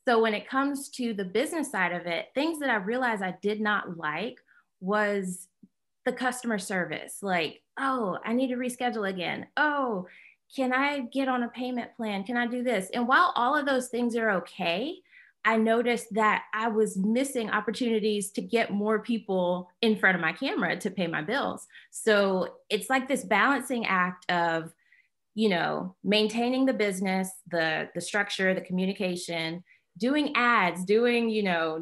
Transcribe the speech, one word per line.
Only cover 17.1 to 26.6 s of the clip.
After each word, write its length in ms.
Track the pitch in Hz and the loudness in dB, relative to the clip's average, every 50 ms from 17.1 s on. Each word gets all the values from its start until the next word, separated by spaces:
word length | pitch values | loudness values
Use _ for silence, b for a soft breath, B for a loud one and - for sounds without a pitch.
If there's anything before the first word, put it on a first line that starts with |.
| 226 247 277 269 269 247 220 196 | 2 0 0 0 -2 -4 -2 -2
opportunities 800 | - 214 - 233 214 - 254 226 226 214 202 220 208 208 190 - | -2 -2 -2 -2 -2 -2 0 0 2 2 2 0 0 -2 -4 -4
to 100 | - - | -6 -8
get 280 | 185 185 226 226 - - | -4 0 0 0 0 0
more 280 | 196 202 208 214 220 208 | -2 -2 0 0 0 0
people 720 | 208 - 233 214 - - 190 185 180 175 180 175 180 - _ _ | 0 -2 -4 -4 -2 -2 0 2 2 2 0 -2 -4 -8 _ _
in 140 | 233 220 214 | 2 2 4
front 200 | - - 190 185 | 4 4 4 4
of 40 | 170 | 2
my 100 | 165 160 | 0 -2
camera 440 | 170 - 269 294 415 302 190 160 160 180 | -2 -2 -4 -4 -2 0 0 0 -2 -2
to 100 | - 202 | -4 -4
pay 160 | 190 196 175 | -4 -2 -2
my 160 | 165 156 151 | -2 -2 -4
bills. 440 | 156 190 240 277 - - - - - B B B B B | -4 -2 -2 -2 -2 -4 -6 -8 -12 B B B B B
So 640 | - - - 226 208 202 202 196 190 185 - - - - _ - | -16 -2 2 4 4 6 4 4 2 0 -2 -4 -8 -12 _ -4
it's 180 | 202 202 - - | -4 -2 0 0
like 180 | 262 269 254 - | 0 0 2 0
this 160 | 277 - 190 | -2 -2 0
balancing 640 | 185 220 196 214 262 277 240 247 - 254 233 220 | 2 2 4 4 4 2 0 -2 -4 -4 -2 0
act 440 | - 190 185 180 180 185 - - - | 0 2 2 2 0 -2 -6 -4 -2
of, 420 | 180 175 170 165 165 165 165 170 - b b b b b b b _ _ _ _ - | 0 2 2 2 0 -2 -4 -6 -12 b b b b b b b _ _ _ _ -2
you 140 | 214 220 208 | 0 2 2
know, 460 | 185 165 156 151 151 151 185 185 - _ | 2 2 0 0 -2 -4 -6 -8 -10 _
maintaining 600 | - 185 208 214 214 208 220 233 240 247 262 262 | 0 2 2 4 2 2 0 -2 0 0 0 2